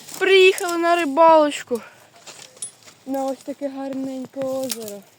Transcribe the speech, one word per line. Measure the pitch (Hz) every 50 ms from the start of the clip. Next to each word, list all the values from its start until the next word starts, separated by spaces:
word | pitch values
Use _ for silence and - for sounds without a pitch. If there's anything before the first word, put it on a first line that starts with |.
| - - - -
Приїхали | 381 381 381 381 370 381 392 - 392 349 339
на | 339 339 339 349
рибалочку. | 349 339 277 269 320 330 330 320 311 302 294 285 - - - 247 220 - - _ _ _ _ _ _ _ - - - - - _ - - - _ _ _ - _ _ -
На | 269 269 269 269
ось | 269 269
таке | - - 294 262 - 285 277
гарненьке | 269 269 269 269 277 269 262 269 262 262 254 - - 269
озеро. | 269 262 262 262 262 254 226 226 220 214 202 202 196 _ _